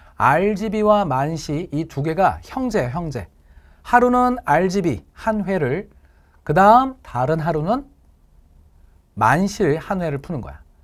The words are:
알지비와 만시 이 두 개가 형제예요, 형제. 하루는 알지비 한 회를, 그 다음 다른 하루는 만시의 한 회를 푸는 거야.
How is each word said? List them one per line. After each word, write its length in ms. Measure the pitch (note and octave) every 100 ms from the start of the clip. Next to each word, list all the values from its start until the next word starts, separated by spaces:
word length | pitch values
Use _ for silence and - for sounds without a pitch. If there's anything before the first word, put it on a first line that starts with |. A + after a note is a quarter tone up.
| - -
알지비와 920 | A#2+ D3+ G3+ G3+ G#3+ G#3+ G#3 G#3 F3+
만시 640 | C3 D3 D#3+ - D3+ F#3
이 140 | C#3+ D#3+
두 160 | -
개가 360 | D#3 D#3+ F#3 E2
형제예요, 460 | - - B3+ G3 B2
형제. 380 | D3+ E3 B2 F#2 _ _ - - _
하루는 560 | - A#3+ B3 B3 B3 B3+ -
알지비 580 | D3+ F#3 G3 E3+ G2+ -
한 320 | - A3+ G#3+ F#3
회를, 440 | F#3+ C3 D#3 G#3+ _ _ _ _ _
그 100 | -
다음 420 | D3+ G3 A#3+ C4 C4
다른 380 | - A#2+ C3 D#3+
하루는 460 | D3+ D#3 D#3+ B3+ C#4 _ _ _ _ _ _ _ _ _ _ _ _ -
만시의 600 | A2 D3 G3+ - F3 D#3+
한 240 | - G3
회를 180 | E3+ C#3
푸는 220 | - D3+
거야. 200 | F2 - - _